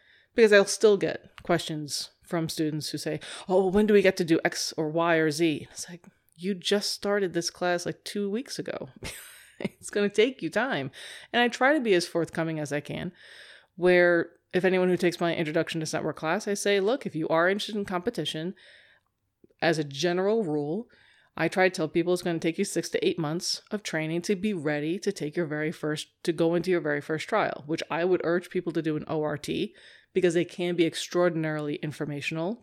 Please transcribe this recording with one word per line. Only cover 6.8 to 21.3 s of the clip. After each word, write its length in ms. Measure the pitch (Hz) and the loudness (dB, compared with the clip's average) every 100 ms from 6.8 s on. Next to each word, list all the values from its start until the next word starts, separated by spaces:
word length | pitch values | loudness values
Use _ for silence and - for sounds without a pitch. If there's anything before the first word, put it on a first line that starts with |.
| 202 | 0
started 400 | - 202 202 190 | -4 -2 0 0
this 160 | 170 165 | -2 -4
class, 380 | - 180 175 175 | -4 -2 -2 -4
like, 180 | 160 | -8
two 260 | - 208 202 | -8 -4 -2
weeks 280 | 214 277 - | -4 -6 -10
ago. 320 | - - - - | -8 -8 -10 -12
<laughs> 60 | - - - - - _ | -14 -14 -18 -20 -20 _
<laughs> 200 | - - | -10 -10
It's 100 | - | -8
gonna 180 | 208 202 | -2 0
take 340 | 202 233 269 | 4 2 2
you 80 | 160 | -4
time. 400 | 202 254 185 135 - - - - | -2 -2 -2 -6 -10 -18 -18 -4
And 100 | 233 | 2
I 60 | 240 | 2
try 240 | - 254 | 4 2
to 60 | 311 | 4
be 140 | 233 | 4
as 120 | 180 175 | 2 2
forthcoming 520 | 170 160 - 165 156 | -2 -2 -2 -4 -4
as 140 | 147 | -4
I 80 | 143 | -6
can, 320 | - 160 165 - - - - - _ - | -6 -8 -8 -10 -20 -20 -20 -20 _ 0
where 540 | 175 180 175 170 - _ _ | 4 6 6 4 0 _ _
if 120 | 185 | 0
anyone 240 | 185 185 185 | 2 4 2
who 80 | 175 | 2
takes 240 | 180 165 | 2 0
my 140 | 170 | -2
Introduction 460 | - 151 165 156 165 | 0 0 0 -2 -4
to 60 | 156 | -4
Scent 180 | 160 | -4
Work 120 | 156 - | -4 -4
class, 320 | 160 185 214 | -2 -2 -2
I 60 | |
say, 260 | 202 202 202 | -2 0 2
"Look, 260 | 190 277 - | 2 -2 -4
if 80 | |
you 140 | 147 156 | -6 0
are 200 | 160 175 | 2 2
interested 280 | 202 - 214 | 0 -4 -6
in 80 | |
competition, 720 | 202 185 208 240 151 160 165 196 - - _ _ _ _ _ _ _ _ | -4 -4 -4 -4 -6 -4 -6 -8 -18 -20 _ _ _ _ _ _ _ _
as 160 | 156 160 | 0 0
a 60 | |
general 580 | 151 139 175 175 190 226 | -2 -2 0 0 2 0
rule, 460 | 185 151 147 185 247 _ _ _ _ | 0 -2 -2 -4 -8 _ _ _ _